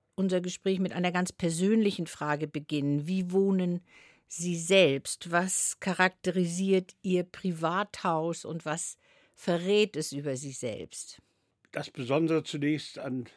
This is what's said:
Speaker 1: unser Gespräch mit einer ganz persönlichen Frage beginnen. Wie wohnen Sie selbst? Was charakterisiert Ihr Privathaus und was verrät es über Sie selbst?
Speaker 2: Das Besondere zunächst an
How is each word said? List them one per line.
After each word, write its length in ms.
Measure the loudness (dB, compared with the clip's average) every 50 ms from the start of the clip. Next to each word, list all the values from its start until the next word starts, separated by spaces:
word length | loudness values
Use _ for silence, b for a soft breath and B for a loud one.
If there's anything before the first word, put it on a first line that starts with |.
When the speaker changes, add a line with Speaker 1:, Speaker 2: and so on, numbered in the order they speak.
| _ _ _
Speaker 1:
unser 240 | -2 0 2 2 0
Gespräch 400 | 0 -2 -6 -4 -2 0 0 2
mit 140 | 0 0 0
einer 180 | 0 0 0
ganz 220 | 2 0 -2 -2 -4
persönlichen 760 | -2 -2 -2 0 2 2 4 4 4 4 2 2 0 -6 -8
Frage 400 | -6 -6 -2 -2 0 -2 -2 -4
beginnen. 580 | -6 -8 -6 -4 -2 0 0 2 2 0 0
Wie 280 | 0 -2 -2 -2 0 2
wohnen 480 | 2 4 4 4 2 2 0 -2 -4 b b b b b b b b b b
Sie 260 | -10 -6 -4 -2 -2
selbst? 720 | -2 2 4 6 8 8 6 4 2 -2 -6 -8 -8 -8 -2
Was 520 | 0 0 0 2 0 0 0 -2 -4 -4
charakterisiert 1120 | -4 -4 2 4 2 2 2 _ -4 -2 0 2 0 0 0 -2 2 2 2 2 2 -2 -10 _
Ihr 240 | _ 0 0 0 0
Privathaus 1200 | -2 -6 -6 -4 -4 -4 0 -2 0 0 0 -2 -4 -8 -4 -2 0 0 0 0 -2 -4 -6 -8
und 180 | -8 -8 -8 -4
was 340 | -4 -4 -4 -4 -8 -10 b b b b b b b b
verrät 640 | _ -2 0 0 0 2 4 4 4 4 4 0 -4
es 160 | -6 -4 -6
über 240 | -6 -4 -4 -4 -4
Sie 160 | -6 -10 -10
selbst? 680 | -8 -6 -6 -6 -6 -10 -12 -12 -14 -14 -14 -16 -20 _ _ _ _ _ _ _ _ _ _ -8
Speaker 2:
Das 160 | -8 -8 -8
Besondere 520 | -8 -10 -4 0 2 2 2 2 2 0 0
zunächst 540 | -2 -6 -2 0 0 0 -2 -4 -10 -12 -10
an 280 | -8 -6 -6 -6 -6 -8 -14